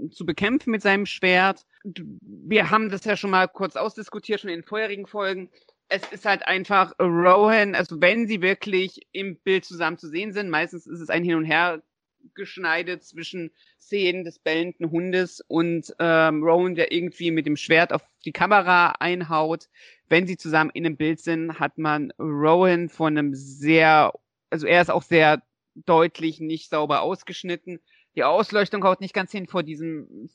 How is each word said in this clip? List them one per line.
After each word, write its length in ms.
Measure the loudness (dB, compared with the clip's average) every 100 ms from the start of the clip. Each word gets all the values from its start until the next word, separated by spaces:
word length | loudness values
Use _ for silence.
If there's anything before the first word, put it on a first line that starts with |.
| -16
zu 140 | -10 -8
bekämpfen 440 | -4 -2 -2 -2
mit 140 | -2
seinem 240 | 0 0 -2
Schwert. 580 | -2 2 2 2 -2 _ _
Wir 840 | -18 -16 -16 -18 -20 -20 -2 0 2
haben 200 | 0 0
das 160 | -6 -4
ja 120 | -4
schon 140 | 0
mal 160 | 0 0
kurz 280 | -2 -8 -4
ausdiskutiert, 640 | -6 -8 -16 -16 -8 -8
schon 120 | -6
in 80 | -12
den 80 | -10
vorherigen 400 | -8 -6 -8 -10
Folgen. 420 | -6 -4 -6 -10 _ _ _ _
Es 140 | -6 -6
ist 140 | -6 -2
halt 220 | -2 0
einfach 460 | -4 0 2 2 0
Rohan, 720 | 0 4 6 6 6 4 2
also 280 | -2 -4 2
wenn 260 | 2 2 -2
sie 140 | -2
wirklich 640 | -2 -2 -2 -2 -2 -8 _
im 240 | -10 -10 -8
Bild 280 | -2 -2 -2
zusammen 320 | -6 -4 -4
zu 120 | -8
sehen 240 | -8 -6
sind, 160 | -6 -4
meistens 360 | -2 -4 -8 -14
ist 140 | -14
es 100 | -4
ein 140 | -2
Hin- 120 | 0 0
und 100 | 2
Hergeschneide 1500 | 2 0 -2 _ _ _ _ _ -18 -16 -8 -4 -4 -4 -10
zwischen 520 | _ -18 -14 -12 -12 _ _ _
Szenen 440 | _ -2 0 -2
des 160 | -8 -8
bellenden 520 | -4 -2 -4 -6 -4
Hundes 500 | -4 -2 -2 -2 -6 -4
und, 460 | -2 0 -2 -6 -4
ähm, 440 | 2 4 2 2
Rowan, 320 | 2 2 2 0
der 160 | -2
irgendwie 400 | -2 -4 -6 -4
mit 140 | -2 -2
dem 120 | -4
Schwert 360 | 2 2 4
auf 100 | -2 -6 _ -14
die 60 |
Kamera 600 | -2 4 4 6 4 4 0
einhaut. 680 | -4 -4 -2 -2 0 -4 -8 _ -20 _ _
Wenn 200 | 2 2
sie 100 | -6
zusammen 340 | 0 2 2
in 120 | -2 -6
einem 120 | -2
Bild 220 | -2 -2
sind, 400 | -4 -4 -4 -4
hat 180 | -6 -2
man 340 | -2 -2 -4 -8
Rowan 720 | -6 0 2 4 4 2 -2
von 280 | -4 -2 0
einem 160 | -2
sehr, 800 | -4 -12 -6 2 6 6 6 4 0 _ _ _
also 180 | -6 4
er 140 | 4
ist 100 | 4
auch 120 | 0
sehr 380 | 2 4 6 4 -2 _ _ -16
deutlich 640 | 2 4 4 0 -6 -6
nicht 300 | -8 -8 -4
sauber 320 | -4 0 0
ausgeschnitten. 800 | -2 -6 -10 -12 -8 -10 -10 -16 _ _ _ -2
Die 80 |
Ausleuchtung 600 | 2 2 2 0 0 0
haut 180 | 0 0
nicht 140 | -2 -6
ganz 160 | -6
hin 160 | -8 -6
vor 160 | -6
diesem 640 | -6 -8 -10 -10 -14 -18 -20